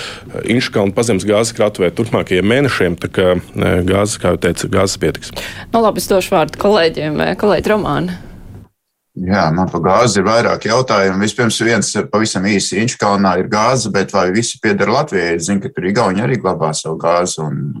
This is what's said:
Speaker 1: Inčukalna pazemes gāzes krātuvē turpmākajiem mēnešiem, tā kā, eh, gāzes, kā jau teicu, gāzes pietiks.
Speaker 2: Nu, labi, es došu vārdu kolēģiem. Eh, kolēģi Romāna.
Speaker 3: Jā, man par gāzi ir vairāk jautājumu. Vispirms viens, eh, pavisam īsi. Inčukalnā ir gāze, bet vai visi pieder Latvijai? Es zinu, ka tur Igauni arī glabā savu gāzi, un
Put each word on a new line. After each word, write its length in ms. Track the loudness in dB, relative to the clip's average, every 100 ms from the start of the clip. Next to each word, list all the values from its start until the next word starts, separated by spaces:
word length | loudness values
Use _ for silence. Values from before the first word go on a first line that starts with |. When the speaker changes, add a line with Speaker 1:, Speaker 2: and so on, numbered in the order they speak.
| -14 -14 -12 -10 -2
Speaker 1:
Inčukalna 440 | 0 0 0 0
pazemes 320 | 0 0 0 2
gāzes 280 | 2 0
krātuvē 380 | 0 0 2 -2
turpmākajiem 520 | 0 -2 -2 0 0
mēnešiem, 540 | 2 2 2 2 0 0
tā 100 | -4
kā, 280 | 2 2 2
eh, 460 | -2 -2 0 0
gāzes, 340 | 2 2 0 0
kā 140 | 0
jau 40 | 0
teicu, 320 | 0 -2 -2
gāzes 280 | 0 0 0
pietiks. 340 | -2 -4 -10 -12 -12 -14 -2
Speaker 2:
Nu, 80 | 2
labi, 160 | 2 0
es 100 | 0
došu 240 | 0 2
vārdu 240 | 0 0 0
kolēģiem. 640 | 2 4 2 0 -4 0
Eh, 140 | -2 0
kolēģi 320 | 2 2 2
Romāna. 480 | 0 0 -2 -4 -6 -14 -18 -18 -20 -20 _ _ _ _ -8
Speaker 3:
Jā, 340 | -2 0 2
man 160 | 0 0
par 120 | 0
gāzi 360 | 2 4 4 2
ir 60 | 2
vairāk 360 | 2 2 -2 0
jautājumu. 560 | 0 2 2 2 2
Vispirms 400 | -2 0 -2 2
viens, 340 | 2 2 0 -4
eh, 80 |
pavisam 400 | -2 0 0 0
īsi. 340 | 0 0 0 -2
Inčukalnā 560 | -2 0 0 2 2 2
ir 80 | 0
gāze, 420 | 2 2 2 0
bet 200 | -2 0
vai 200 | 0 2
visi 280 | 0 -2 -2
pieder 280 | 0 2 2
Latvijai? 480 | 2 0 -2 0 -2
Es 120 | 0
zinu, 140 | -2
ka 80 | -2
tur 160 | -4 -2
Igauni 360 | 2 2 0
arī 160 | 0 0
glabā 360 | -2 -2 -2 -2
savu 220 | -6 -2
gāzi, 420 | 0 2 0 -4
un 340 | -6 -4 -6 -8